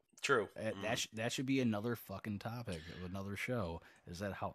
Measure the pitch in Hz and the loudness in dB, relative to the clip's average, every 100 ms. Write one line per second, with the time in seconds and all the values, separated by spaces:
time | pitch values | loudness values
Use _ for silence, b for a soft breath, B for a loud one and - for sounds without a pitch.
0 | _ - - 131 98 - 110 98 104 123 | _ -4 4 4 4 0 -2 0 0 0
1 | - 110 113 - 135 135 123 104 117 117 | 0 -2 0 0 2 4 6 4 2 -2
2 | - 95 - 101 117 120 120 82 82 - | -4 -6 -4 -4 -4 -4 -4 -6 -6 -8
3 | 90 98 98 101 - 123 87 82 b b | -6 -4 -4 -2 0 0 0 -2 b b
4 | - 85 101 90 98 | -12 -4 -4 -2 -4